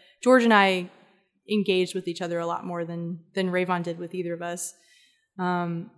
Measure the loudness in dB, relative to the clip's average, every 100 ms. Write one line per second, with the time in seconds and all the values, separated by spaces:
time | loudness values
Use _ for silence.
0 | _ _ 6 6 8 6 6 2 -4 -14
1 | _ _ _ _ -4 -2 2 2 0 -2
2 | -6 -6 -4 -4 -4 -6 -6 -6 -6 -6
3 | -8 -8 -8 -4 0 0 0 -2 -2 -6
4 | -8 -6 -6 -6 -6 -8 -8 -12 _ _
5 | _ _ _ -6 -2 -2 -2 -4 -8